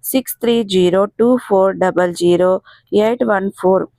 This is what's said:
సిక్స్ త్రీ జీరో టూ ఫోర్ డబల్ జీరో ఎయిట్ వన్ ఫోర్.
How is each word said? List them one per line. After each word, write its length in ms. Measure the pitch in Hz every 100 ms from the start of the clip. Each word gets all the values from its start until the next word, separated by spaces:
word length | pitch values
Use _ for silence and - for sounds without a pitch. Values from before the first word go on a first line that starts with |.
సిక్స్ 340 | - 262 247 -
త్రీ 140 | 233 233 208 185
జీరో 260 | 180 175 202 _
టూ 100 | 226 254 -
ఫోర్ 260 | 196 190 185
డబల్ 300 | 185 165 180 170
జీరో 300 | 175 175 180 185 _ - _ 202 214
ఎయిట్ 200 | 247 240
వన్ 180 | 202 196 -
ఫోర్. 280 | 185 190 -